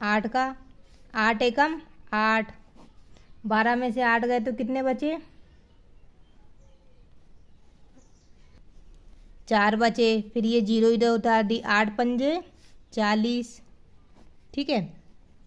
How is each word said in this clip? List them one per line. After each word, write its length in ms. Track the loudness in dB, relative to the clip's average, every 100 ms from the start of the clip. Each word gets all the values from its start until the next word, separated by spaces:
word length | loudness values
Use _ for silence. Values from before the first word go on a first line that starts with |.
आठ 240 | -2 -2 0
का, 300 | -2 -4 -6 -18 -20 -20 -20 -10
आठ 280 | -2 0 0
एकम 380 | 0 2 0 -2 -12 -20 -8
आठ, 420 | -2 0 0 -2 -10 -20 -20 -20 -20 -20 -20 -20 -14 -2
बारह 300 | 0 2 0
में 160 | -2
से 100 | -2
आठ 220 | 0 0
गए 160 | 0 -2
तो 120 | -2
कितने 300 | -4 -4 -2
बचे? 360 | -2 -2 -2 -6 -10 -20 -20 -20 _ -20 -20 -20 -20 -20 -20 -20 -20 -20 -20 -20 -20 -20 -20 -20 -20 -20 -20 -20 -20 -20 -20 -20 -20 -20 -20 -20 -20 -20 -20 -20 -20 -20 -20 -20 -20 -16 -2
चार 280 | 2 2 2
बचे। 540 | 2 2 2 2 -2
फिर 100 | -2
ये 160 | 0 2
ज़ीरो 300 | 2 2 4
इधर 180 | 4 2
उतार 340 | 2 2 2
दी, 180 | 2 -2
आठ 360 | 0 0 0 0
पंजे 460 | -2 0 0 -2 -6 -18 -20 -20 -10
चालीस। 720 | -4 0 0 0 -2 -6 -14 -20 -20 -20 -20 -20 -20 -20 -20 -12
ठीक 160 | -8 -2
है, 220 | -2 -4 -10 -20 -20 -20 -20